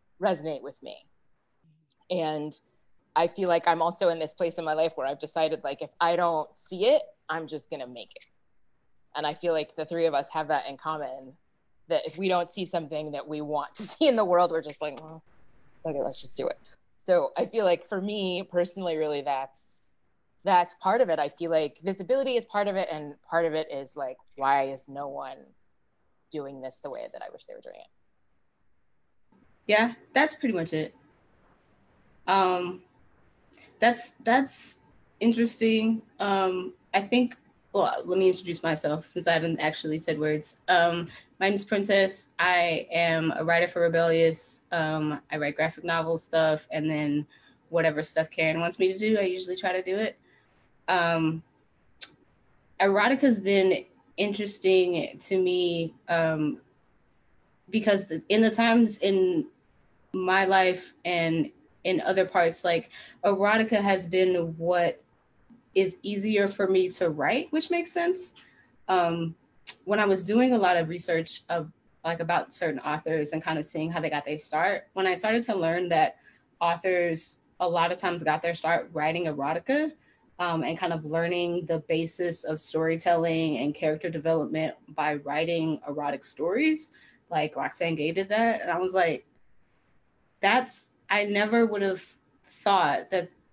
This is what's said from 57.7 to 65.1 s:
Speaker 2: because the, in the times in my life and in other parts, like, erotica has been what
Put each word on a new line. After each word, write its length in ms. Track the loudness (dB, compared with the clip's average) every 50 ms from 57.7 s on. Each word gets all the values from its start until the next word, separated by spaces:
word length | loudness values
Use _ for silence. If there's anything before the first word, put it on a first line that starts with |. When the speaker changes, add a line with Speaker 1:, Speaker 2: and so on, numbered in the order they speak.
Speaker 2:
because 360 | -4 0 2 2 2 2 0
the, 140 | -4 -8 -8 -2 2
in 140 | 4 4
the 80 | 4 4
times 480 | 4 4 4 4 6 6 4 4 2 0
in 480 | 0 2 4 4 2 2 2 0 -2 -4 _ _ _ _ _ _ _ _ _ _ _ -8
my 320 | -6 -4 0 2 2 2 4
life 480 | 4 4 4 4 4 2 -2 -8 -18 _ _ -4
and 440 | -2 0 0 0 0 0 0 -2 -4 -6 _ _ _ _ _ -2
in 180 | -2 0 0
other 240 | 0 0 2 2 0
parts, 380 | 2 2 2 2 2 0 0 -2
like, 260 | 0 0 0 -2 -6 -20 -20 -20 -20 -14 -2 0
erotica 560 | 0 2 4 2 4 4 2 2 2 2 2
has 260 | 4 2 2 0 0
been 480 | -2 2 2 4 4 2 0 0 -2 -6 -4
what 440 | -2 0 2 2 2 2 0 -4 _ _